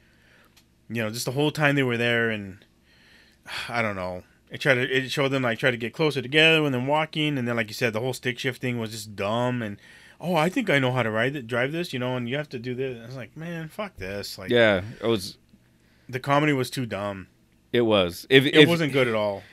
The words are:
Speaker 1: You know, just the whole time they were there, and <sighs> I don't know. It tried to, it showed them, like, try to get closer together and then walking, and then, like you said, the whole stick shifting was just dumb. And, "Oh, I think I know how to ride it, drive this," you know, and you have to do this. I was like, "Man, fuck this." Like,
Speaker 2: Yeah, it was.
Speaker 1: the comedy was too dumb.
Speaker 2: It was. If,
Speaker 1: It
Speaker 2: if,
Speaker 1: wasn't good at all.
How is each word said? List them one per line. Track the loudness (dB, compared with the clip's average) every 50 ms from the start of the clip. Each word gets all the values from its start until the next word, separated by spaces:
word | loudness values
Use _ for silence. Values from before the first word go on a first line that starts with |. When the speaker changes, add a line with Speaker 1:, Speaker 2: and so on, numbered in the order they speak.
| _ _ _ _ _ _ _ _ _ _ _ _ _ _ _ _ _ -8
Speaker 1:
You | -4 -4 -4
know, | -4
just | -4 -6 -6
the | -4
whole | -2 0 0 0
time | 0 2 2 2 4
they | 2 2
were | 2 0
there, | 0 2 2 2 2 2 0
and | -2 -4 -8 -10 -14 -16 -20 _ _ _ _ _ _ _ _ _
<sighs> | -20 -20 -20 _ _ _ -16 -12 -12 -10 -8 -4
I | -2 -2
don't | -2 -2 -2
know. | -4 -6 -6 -8 -10 -14 _ _ _ _ _
It | -10 0
tried | 2 2 4
to, | 4 2 0 0
it | -2 -2 -2
showed | -2 0 0 0
them, | 0 0 0
like, | 0 0 0
try | 0 0
to | 0
get | 0 -4 -6 -2
closer | -2 0 0 0 -2
together | -4 0 4 6 6 6 6 4 2
and | 2 0
then | 0 0
walking, | 0 0 0 -2 -2 -4 -2 -2 0 0
and | -2 -2
then, | -2 0
like | -2 -2 -4
you | -2
said, | -2 -2 0 0
the | 0
whole | -2 -4 -4
stick | -4 -4 -6 -4 -4
shifting | -4 -6 -4 -4 -4 -4 -4 -4
was | -4 -6
just | -8 -10 -12 -10 -8
dumb. | -4 -2 -2 0 0 0 0 -2 -2
And, | -4 -6 -8 -10 -14 -20 -20 -20 -20 -20 -16 -10
"Oh, | -4 0 2
I | 2 2 2
think | 2 0 0 2
I | 2 4
know | 4 2
how | 2 2 0
to | 0
ride | 0 0 0 0 -2
it, | -4 -6
drive | -4 -2 -2 0 -2
this," | -2 -4 -6 -6 -6
you | -4
know, | -4 -2 -4
and | -4 -4
you | -4 -4
have | -6 -6 -6
to | -10 -10
do | -8 -6 -6
this. | -6 -6 -6 -8 -10
I | -14
was | -14 -14
like, | -14 -14 -14 -14
"Man, | -12 -12 -10 -10 -10 -10 -10
fuck | -10 -10 -10 -10 -10
this." | -10 -8 -8 -6 -6 -8 -10 -10 -10
Like, | -4 0
Speaker 2:
Yeah, | 2 4 4 4 4 2 -2 -6 -8 -6
it | -2
was. | -2 -2 -2 -4 -8 -14 -18 _ _ -20 _ _ _ _ _ _ _ _ _ _ -12
Speaker 1:
the | -10 -6
comedy | -2 0 2 2 4 2 2
was | 0 0 -2
too | -4 -6 -6
dumb. | -6 -6 -6 -6 -6 -8 -10 -12 -18 _ _ _ _ _ _ _ _
Speaker 2:
It | 0 2
was. | 4 4 4 4 4 2 -2 -6 2 6
If, | 6 6 6
Speaker 1:
It | 8 8
Speaker 2:
if, | 8 8 8
Speaker 1:
wasn't | 6 4 0 0
good | 2 2 2
at | 2 0
all. | 0 0 -2 -4 -6 -8 -16